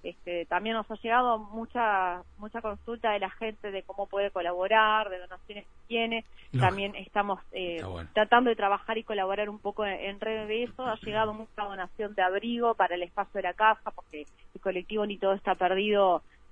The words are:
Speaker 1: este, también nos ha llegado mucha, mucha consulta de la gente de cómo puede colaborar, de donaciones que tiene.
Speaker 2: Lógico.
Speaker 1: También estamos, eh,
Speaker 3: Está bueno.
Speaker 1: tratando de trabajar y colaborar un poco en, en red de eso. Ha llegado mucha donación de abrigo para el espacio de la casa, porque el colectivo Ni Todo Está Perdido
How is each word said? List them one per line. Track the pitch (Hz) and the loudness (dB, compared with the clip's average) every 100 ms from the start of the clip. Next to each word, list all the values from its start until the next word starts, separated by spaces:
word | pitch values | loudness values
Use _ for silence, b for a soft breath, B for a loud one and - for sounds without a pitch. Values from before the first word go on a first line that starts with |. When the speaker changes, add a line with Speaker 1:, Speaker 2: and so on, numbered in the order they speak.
Speaker 1:
este, | 175 175 - 175 165 | -12 -12 -6 -6 -2
también | 175 214 226 | -2 0 -2
nos | 208 | -4
ha | 214 | -8
llegado | 233 240 247 220 | 2 2 4 0
mucha, | 208 220 226 247 226 196 185 180 - - | -2 -10 -6 0 2 2 0 -2 -10 -14
mucha | 214 226 | -10 -8
consulta | 220 202 - 233 226 | -6 -8 -8 -2 0
de | 208 | 0
la | 190 | -2
gente | - 226 214 214 | -4 -8 -6 -8
de | 190 | -8
cómo | 185 190 202 | -8 -8 -4
puede | 196 202 | 0 0
colaborar, | 196 170 180 190 220 214 214 214 | 0 -2 -2 4 6 6 4 0
de | 180 | -6
donaciones | 180 185 - 208 - | -12 -16 -14 -16 -16
que | - - | -20 -4
tiene. | 233 226 226 - b b | -2 0 -2 -6 b b
Speaker 2:
Lógico. | 127 185 | 2 4
Speaker 1:
También | 196 202 208 | 2 -4 -6
estamos, | 190 208 202 190 - | -4 -2 0 -2 -6
eh, | 185 180 170 | -6 -6 -6
Speaker 3:
Está | 95 | -6
bueno. | 87 80 | -8 -2
Speaker 1:
tratando | - 214 240 247 | 0 6 6 6
de | 226 | 2
trabajar | 202 202 - 220 | 2 0 0 -6
y | |
colaborar | - 208 190 196 208 | -4 -2 -2 -2 -4
un | 208 | -4
poco | 202 208 208 | -6 -2 -4
en, | |
en | 190 196 202 | -2 -6 -6
red | 220 220 214 | -4 -4 -4
de | 220 | -4
eso. | 240 - 254 | -4 -4 -6
Ha | 226 | -4
llegado | 220 214 220 | -4 0 0
mucha | 214 220 - | -2 -12 -8
donación | 202 196 180 - 208 208 | -8 -6 -10 -6 -6 2
de | |
abrigo | 185 196 233 240 233 220 | 2 2 -2 2 2 4
para | 185 175 | 2 2
el | |
espacio | 175 - 196 202 | -4 -4 -4 -4
de | |
la | 180 | -4
casa, | 175 220 214 - | 4 4 4 -2
porque | - - 151 147 b - | -12 -14 -16 -16 b -20
el | - | -6
colectivo | 196 185 185 214 208 | -2 -2 -2 -2 -2
Ni | 202 | 0
Todo | 196 | 0
Está | 196 - 185 | 2 0 2
Perdido | 180 190 208 202 190 170 - b - | 2 2 2 4 6 4 0 b -20